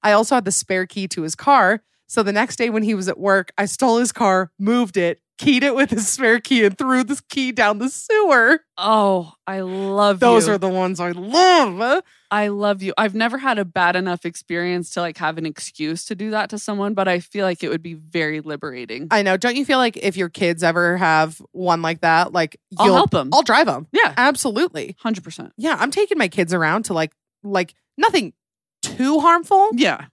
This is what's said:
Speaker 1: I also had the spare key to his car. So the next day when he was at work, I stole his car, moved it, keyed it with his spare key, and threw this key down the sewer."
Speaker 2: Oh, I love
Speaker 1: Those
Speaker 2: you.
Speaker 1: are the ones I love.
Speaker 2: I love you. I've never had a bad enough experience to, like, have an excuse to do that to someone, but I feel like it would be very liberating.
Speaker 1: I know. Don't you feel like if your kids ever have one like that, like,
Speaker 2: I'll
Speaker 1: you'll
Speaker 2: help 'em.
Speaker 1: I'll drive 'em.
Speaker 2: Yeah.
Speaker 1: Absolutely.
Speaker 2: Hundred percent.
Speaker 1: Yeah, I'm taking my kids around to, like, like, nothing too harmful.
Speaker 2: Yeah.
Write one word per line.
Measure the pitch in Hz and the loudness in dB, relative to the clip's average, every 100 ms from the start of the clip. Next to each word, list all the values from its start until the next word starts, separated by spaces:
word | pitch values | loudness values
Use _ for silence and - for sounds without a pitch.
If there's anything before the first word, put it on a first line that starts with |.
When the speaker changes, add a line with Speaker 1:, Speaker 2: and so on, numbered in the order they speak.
Speaker 1:
I | 214 | 4
also | 208 226 254 | 2 4 0
had | |
the | 190 | 0
spare | 185 - 185 185 | -4 -4 -4 -4
key | 208 190 | -8 -8
to | - | -6
his | 160 | -8
car. | - - 277 190 220 _ _ _ | -4 2 4 4 0 _ _ _
So | - | -2
the | 202 | 0
next | 202 240 - | 0 -2 -2
day | 240 | -2
when | 220 | -2
he | 214 | -2
was | 208 185 | -2 -4
at | - | -4
work, | 196 196 180 - | 0 0 0 -4
I | 202 | -4
stole | - 262 233 | 0 2 2
his | 247 | 0
car, | - 214 185 185 _ | 0 2 2 0 _
moved | 202 240 226 185 | 0 0 0 0
it, | 175 - _ _ | -2 -4 _ _
keyed | - 254 | 0 2
it | 277 262 | 2 2
with | 277 | 0
his | 220 208 | 0 -2
spare | - 247 233 | 0 2 2
key, | - 254 | 2 2
and | 208 190 | 2 2
threw | 262 254 | 0 0
this | 233 185 | 0 -6
key | _ - 254 | _ -6 -4
down | 240 214 208 | 0 0 0
the | 247 | -4
sewer." | - - 427 403 262 226 214 _ - | -6 -2 2 4 4 4 2 _ -6
Speaker 2:
Oh, | 196 220 202 190 160 _ - | 0 2 4 0 -4 _ -12
I | 190 | -8
love | 185 190 196 196 208 190 | -8 -6 -4 2 2 4
Speaker 1:
Those | 240 233 220 | 6 6 4
Speaker 2:
you. | |
Speaker 1:
are | 202 | 0
the | 190 | 0
ones | 185 185 185 | 0 -2 -2
I | 175 | -6
love. | 175 190 294 370 349 240 180 233 320 - _ _ | -6 0 4 6 6 4 0 0 0 -2 _ _
Speaker 2:
I | 208 208 | -2 -2
love | 202 202 196 | 0 -2 -2
you. | 190 - | -4 -2
I've | 214 | -2
never | 202 226 262 | 0 -2 -2
had | 269 214 | -2 -2
a | 185 | -2
bad | 190 175 180 | 0 0 0
enough | 190 175 | -2 -4
experience | 170 170 - 170 175 180 170 | -8 -12 -8 -6 -2 -4 -6
to, | - | -6
like, | 175 156 | -6 -4
have | 156 160 | -6 -4
an | 160 | -8
excuse | 147 - - 151 160 - | -10 -16 -8 -6 -6 -8
to | |
do | 196 214 | -8 -6
that | 214 208 | -4 -6
to | 208 | -8
someone, | - 202 202 | -8 -6 -4
but | 202 190 | -2 0
I | 180 | -2
feel | - 202 190 | -4 -4 -4
like | 175 | -4
it | 160 | -4
would | 160 | -6
be | 165 | -8
very | 160 156 170 156 156 | -16 -8 -4 -4 -4
liberating. | 151 147 147 127 113 117 156 | -8 -10 -10 -12 -12 -12 -2
Speaker 1:
I | 214 | 0
know. | 196 185 | 2 0
Don't | 240 247 | 0 -2
you | 285 | 0
feel | 269 | 2
like | 240 - | 2 0
if | 196 180 | -6 -4
your | 175 | -6
kids | - 175 170 | -2 -2 0
ever | 170 170 175 180 | 0 2 0 2
have | 175 156 160 160 - | 2 2 2 -4 -18
one | 180 180 170 | -6 0 0
like | 165 165 | -2 -2
that, | 165 160 175 | 2 2 2
like, | 180 160 - _ 185 | -2 -4 -6 _ 2
Speaker 2:
I'll | 226 | 4
Speaker 1:
you'll | 359 | 4
Speaker 2:
help | 392 | 4
'em. | 185 135 | 0 2
Speaker 1:
I'll | 269 | 2
drive | 320 - 294 | 4 4 2
'em. | 131 160 | -2 -4
Speaker 2:
Yeah. | 392 453 147 | 0 0 2
Speaker 1:
Absolutely. | 254 285 269 214 349 - - - | 2 2 -4 -2 -2 -4 -10 -8
Speaker 2:
Hundred | 226 208 | -6 -6
percent. | 160 - - - | -10 -18 -18 -6
Speaker 1:
Yeah, | 285 311 | -4 -2
I'm | 247 | -2
taking | 381 403 349 | 0 0 0
my | 196 | -2
kids | - 170 | -2 -2
around | 180 160 190 220 | 0 0 -2 -2
to, | |
like, | 170 160 _ _ _ | -4 -4 _ _ _
like, | 202 196 277 _ _ - | -4 -4 -4 _ _ -2
nothing | 453 381 202 _ _ _ _ _ | 0 0 -2 _ _ _ _ _
too | - - 262 302 | -14 -4 0 2
harmful. | 320 339 330 392 403 | 4 2 4 2 2
Speaker 2:
Yeah. | 247 226 135 135 | 2 0 -2 -10